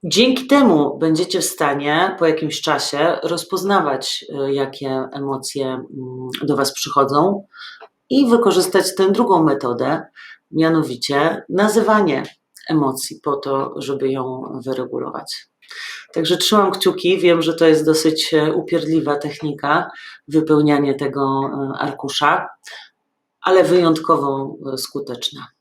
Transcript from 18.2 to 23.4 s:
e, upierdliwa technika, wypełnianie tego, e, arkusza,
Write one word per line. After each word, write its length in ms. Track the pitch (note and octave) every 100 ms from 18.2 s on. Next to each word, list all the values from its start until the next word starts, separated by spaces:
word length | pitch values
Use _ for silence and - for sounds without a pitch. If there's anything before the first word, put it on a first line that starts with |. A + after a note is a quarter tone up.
| -
e, 180 | D#3 D3+
upierdliwa 640 | E3 D#3 E3 D3 D#3+ C#3 C#3+
technika, 760 | D3+ C#3 D3+ C#3 C#3+ D#3+ - - - - -
wypełnianie 680 | D3+ D#3 D3+ D3+ D3 C#3+
tego, 560 | C#3 C#3 C3+ C3+ C3+ C3+ C#3 C3+
e, 40 | C3+
arkusza, 680 | - - C#3 - D3 F#3 - - - - - _ _ _ _ _